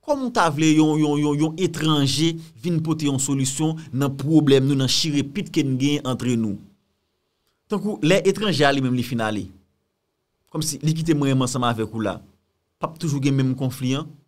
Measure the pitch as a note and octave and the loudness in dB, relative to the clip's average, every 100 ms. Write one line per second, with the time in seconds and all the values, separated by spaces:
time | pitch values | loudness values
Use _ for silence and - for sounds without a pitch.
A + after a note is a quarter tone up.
0 | - C#4+ B3+ A3+ E3+ C#3+ D#3+ D#3 D#3 D3+ | -2 -2 -2 0 0 2 4 6 4 2
1 | D3+ D3 D3 D3 D#3+ D#3+ F3+ E3 D#3 D3+ | 2 2 0 0 -2 0 -4 0 0 2
2 | C3+ C3+ E3 E3 - - F3+ E3 D#3+ D#3+ | 2 0 -2 -2 -12 -8 -2 -2 -2 -2
3 | D3 C3+ C#3+ C#3 C3+ - D#3 D#3+ - B2+ | -2 -2 -2 -2 -2 -2 -2 -2 -8 -2
4 | C#3 C3+ C3+ D#3+ D3 C3+ C3+ C#3 C3 - | -2 -2 2 4 6 4 4 2 2 0
5 | E3 C#3+ C3+ G3+ - E3 C#3 C3 C#3+ D3 | 0 0 -2 -6 -4 -2 0 0 0 0
6 | C3 B2 A#2+ A#2 A2 G2+ - _ _ _ | -2 -4 -2 -2 -2 -6 -12 _ _ _
7 | _ _ _ _ _ _ _ G#3 - - | _ _ _ _ _ _ _ -4 -4 -2
8 | D3+ F#3 F3+ F#3+ G#3 C3+ C#3+ C#3 C3 B2 | 2 4 2 0 -2 2 2 2 0 -2
9 | A2 A#2+ A2 G#2 F#2+ - _ _ _ _ | -2 -4 -4 -4 -10 -18 _ _ _ _
10 | _ _ _ _ _ E3 D3+ C#3+ D#3+ D#3+ | _ _ _ _ _ -6 -6 -2 -2 -2
11 | D#3+ D3 C#3 C3 B2 B2+ A#2+ A2+ G#2+ A2 | 0 2 2 2 0 0 -2 -2 -4 -2
12 | G#2 F2+ - _ _ _ _ _ D#3+ D#3+ | -4 -4 -14 _ _ _ _ _ -10 -6
13 | E3 C#3 C#3 C3+ C3 C3 C3 - B2+ C3+ | -4 0 0 2 0 0 -4 -4 -4 -4
14 | D#3 - | -6 -16